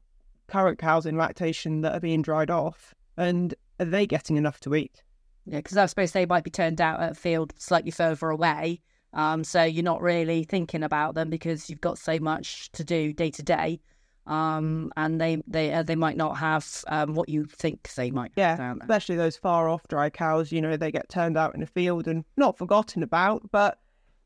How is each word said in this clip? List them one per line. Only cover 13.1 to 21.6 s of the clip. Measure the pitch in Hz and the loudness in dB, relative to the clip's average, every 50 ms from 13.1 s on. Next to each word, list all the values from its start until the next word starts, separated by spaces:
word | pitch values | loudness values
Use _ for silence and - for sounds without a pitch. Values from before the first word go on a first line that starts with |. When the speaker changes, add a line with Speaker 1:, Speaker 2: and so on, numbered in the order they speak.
| 147 | -2
Speaker 2:
day | - 170 156 | -2 -2 -2
to | - - 143 | -4 -4 0
day, | - 165 156 160 160 165 160 _ _ _ _ _ _ _ _ - | 0 0 2 0 -2 -4 -6 _ _ _ _ _ _ _ _ -10
um, | - 156 156 160 156 156 156 156 156 160 160 156 - - | -4 -2 -2 0 0 0 0 0 0 -2 -2 -4 -6 -4
and | 156 156 156 160 160 | -2 -2 0 0 0
they, | 165 165 160 156 - | 0 0 0 -2 -4
they, | - - 160 156 151 147 | -4 -2 -2 0 0 0
uh, | 165 160 | 0 0
they | 160 165 | 0 0
might | 165 160 156 - | 0 0 0 0
not | 170 156 151 143 | 0 -2 -2 -2
have, | 135 160 156 160 151 - - - - - | -2 -2 0 0 0 -2 -6 -12 -10 -6
um, | - 156 151 151 151 156 | -4 -2 -2 -2 0 0
what | 165 170 - | -2 -2 0
you | 156 151 151 | 0 -2 -2
think | 147 - - - 160 - - - - - | -4 -4 -4 -4 -4 -4 -4 -10 -10 -6
they | 135 123 123 | -4 -4 -2
might | 135 127 120 - - | -2 -4 -6 -4 0
Speaker 1:
Yeah, | 196 190 170 165 | 2 2 2 2
Speaker 2:
down | 147 127 123 123 - | 0 -2 -6 -6 -4
there. | 120 | 0
Speaker 1:
especially | 156 220 202 - - 175 | 0 0 0 0 0 0
those | 170 165 165 - | 2 2 0 0
far | - - 185 170 170 165 | -2 0 2 2 2 2
off | 160 165 165 - - | 2 0 -2 -4 -4
dry | 165 143 147 147 | 0 0 0 0
cows, | - - 165 160 156 160 160 143 | 0 -2 0 2 2 2 0 0
you | 165 165 | -2 -2
know, | 156 160 160 | 0 0 0
they | 151 165 156 | -2 -2 -2
get | - - - - | -2 -4 -4 -4
turned | - 180 170 165 160 | -2 0 0 2 2
out | 160 160 - - | 2 0 0 -2
in | 147 | -4